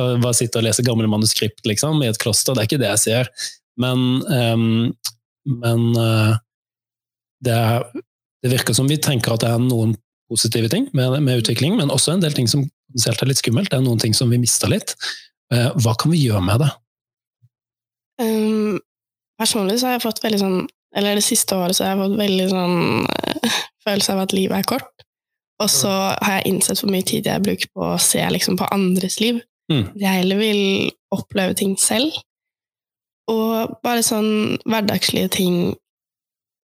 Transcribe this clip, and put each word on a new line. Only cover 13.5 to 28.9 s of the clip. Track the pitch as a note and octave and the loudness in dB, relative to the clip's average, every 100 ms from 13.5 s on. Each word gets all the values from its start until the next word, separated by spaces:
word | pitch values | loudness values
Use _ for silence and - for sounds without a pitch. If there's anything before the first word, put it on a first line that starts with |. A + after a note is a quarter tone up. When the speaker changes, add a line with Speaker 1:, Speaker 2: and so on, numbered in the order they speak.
| A#2 G3+ | 0 0
Speaker 1:
Det | C3 | 0
er | |
noen | C3 A2+ | 0 0
ting | A2+ G#2+ | 0 2
som | B2 | 2
vi | A#2+ | 2
mister | A#2+ - - | 2 0 0
litt. | G3 - - - - - _ - | 0 -2 -10 -10 -10 -14 _ -4
Eh, | A#2+ A#2+ D#3+ | 0 0 2
hva | A2+ A2+ | 0 2
kan | D3 | 2
vi | E3+ | 2
gjøre | B2+ G#2 F2+ | 2 2 2
med | A2 | 2
det? | D3+ - _ _ _ _ _ _ _ _ _ _ _ _ _ - | 0 -2 _ _ _ _ _ _ _ _ _ _ _ _ _ -4
Speaker 2:
Ehm, | A3 A3 G#3+ A3 G#3 F#3+ - _ _ _ _ - | 0 0 0 0 0 -4 -8 _ _ _ _ -4
personlig | A3 G#3+ F#3+ A#3 | -2 0 0 0
så | B3+ | 0
har | B3 | -2
jeg | A#3 | -2
fått | - | -2
veldig | A3+ G3+ | 0 0
sånn | F#3+ F#3 - _ _ | 2 0 -2 _ _
eller | G3 G3+ G#3 | -2 0 0
det | |
siste | G#3 A3 - F#3+ | 2 0 0 0
året, | F3+ F#3 | 0 0
så | |
har | F#3 G3 | 0 0
jeg | |
fått | G3 G3 | 0 0
veldig | G3+ F#3 F#3 | 0 2 0
sånn, | F#3 F3 F3 E3+ A#2+ - - - | 0 0 0 2 0 0 -2 -4
eh, | - A3+ - - _ G#3+ | -4 -4 -4 -6 _ -4
følelse | G3+ - | -2 0
av | F#3+ | -2
at | F#3+ | -2
livet | F#3+ F#3+ G3 | -2 -2 -2
er | F#3+ | -2
kort. | C4+ - _ _ _ _ _ _ - | -4 -6 _ _ _ _ _ _ -4
Og | G#3 | 0
så | - G#3 | 0 0
Speaker 3:
Mm. | F#3+ G3 - | 0 -2 -2
Speaker 2:
har | G3+ F#3+ | -2 0
jeg | - | 0
innsett | F#3+ - G3 | 0 0 -2
hvor | G3+ | -2
mye | F#3 | -2
tid | F#3+ G#3+ | -2 -2
jeg | G3 F#3 | -2 -2
bruker | G3 F#2 - | -2 -2 -6
på | - | -6
å | E2+ F2 | -4 0
se | - - | 0 2
liksom | E3+ F3+ - F#3 | 0 0 0 -2
på | - | -2
andres | G3+ F#3 | 0 0